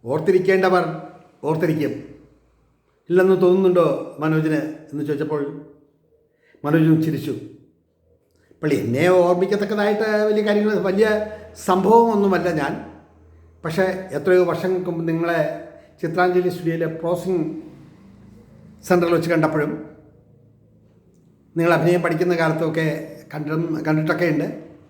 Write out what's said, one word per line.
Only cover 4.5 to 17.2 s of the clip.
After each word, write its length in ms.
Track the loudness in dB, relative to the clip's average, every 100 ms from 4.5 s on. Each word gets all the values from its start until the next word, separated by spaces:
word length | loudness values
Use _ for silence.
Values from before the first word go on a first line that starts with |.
| -2 -4 -10 -12
എന്ന് 160 | -10
ചോദിച്ചപ്പോൾ 400 | -6 -4 -4 -4 -6 -10 -18 -20 _ _ _ _ _ _ _ _
മനോജും 340 | 0 2 4 4
ചിരിച്ചു. 340 | 2 -4 -6 -8 -12 -20 _ _ _ _ _ _ _ _ _ _
അപ്പോൾ 100 | -2
എന്നെ 280 | -2 0 0 4 4
ഓർമ്മിക്കത്തക്കതായിട്ട് 920 | 4 2 0 -2 -2 -2 0 0 0 0 0
വലിയ 140 | 0 0
കാര്യങ്ങൾ, 320 | 0 0 0 -2
വലിയ 220 | 2 2 0 -4 -12 -18 -12
സംഭവമൊന്നുമല്ല 840 | 0 0 6 6 6 2 2 2 0 -2
ഞാൻ. 120 | -4 -6 -12 -20 _ _ -20 -20 _ _
പക്ഷേ 200 | -6 -2 -2 -2 -8 -6
എത്രയോ 260 | 2 4
വർഷങ്ങൾക്ക് 460 | 4 0 -2 -2 -4
മുമ്പ് 140 | -4 -2
നിങ്ങളെ 300 | -2 0 0 -2 -4 -12 -20 -20 _
ചിത്രാഞ്ജലി 500 | -6 0 2 2 0
സ്റ്റുഡിയോയിലെ 380 | -2 -4 -2 -4 -4
പ്രോസസിംഗ് 440 | -4 -4